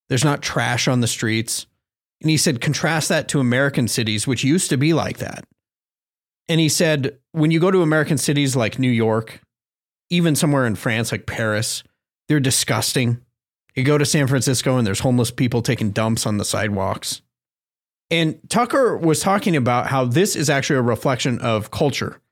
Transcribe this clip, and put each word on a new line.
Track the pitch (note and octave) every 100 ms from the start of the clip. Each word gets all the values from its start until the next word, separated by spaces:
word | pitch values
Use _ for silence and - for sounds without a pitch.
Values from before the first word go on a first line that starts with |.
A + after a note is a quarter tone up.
| -
There's | B2+
not | D3+ C#3+
trash | - - A#2+ A#2+ -
on | B2+
the | A#2
streets." | - A#2 A2 A2+ - - _ _ _ _ _
And | D#3+
he | D#3
said, | F3 B2
"Contrast | D#3 C3+ D#3 D#3+ -
that | E3 -
to | D3
American | B2 B2 C#3 C#3 A2+
cities, | - A2 G#2+ C#3
which | A#2+
used | C3 F3 -
to | C#3
be | D3+
like | D#3 G2 -
that." | - - - _ _ _ _ _ _ _ _ _ -
And | E3
he | D#3+
said, | - E3 D3+ C3 - _
when | E3 D#3
you | D#3+
go | F3+
to | F#3+
American | D#3+ D#3 D3 D3
cities | - C#3+ C#3 B2+
like | G#2+ -
New | C3
York, | A#2 A2 A2 A2 - _ _ _ _ _ _ -
even | F3 E3+ C#3+
somewhere | D#3+ C#3+ A#2+
in |
France | G2 B2+ A2+ A#2
like | G#2
Paris, | - - A2 G#2+ A2+ - - _ _ _ -
they're | D3+
disgusting. | C3 - - A2 - C3+ A#2+ A#2+ _ _ _ _ _
You | -
go | C3 D3
to |
San | C#3+ D#3 C3+
Francisco | C3+ C#3 B2 C#3 B2+
and | G#2+
there's | F#2+
homeless | C3 B2 A#2
people | - B2+ A#2+
taking | A2+ A#2+ G#2+
dumps | G#2 A2 A2 -
on | G#2
the |
sidewalks. | G2 G#2 G#2 G2+ F#2+ G#2 - - _ _ _ _ _ _ _ _ -
And | E3+ D#3+ - -
Tucker | - A#3+ D4 A#3+ C#3
was | E3 D3+
talking | G3 G3+ G3 D#3
about | B2 B2 -
how | C3+
this | B2+ C3+ G3+ -
is | D3
actually | C#3 - C#3
a |
reflection | A#2+ A2+ D3 B2+ C#3+ A#2+
of | A#2 A2 G2+
culture. | - C#3+ - - - _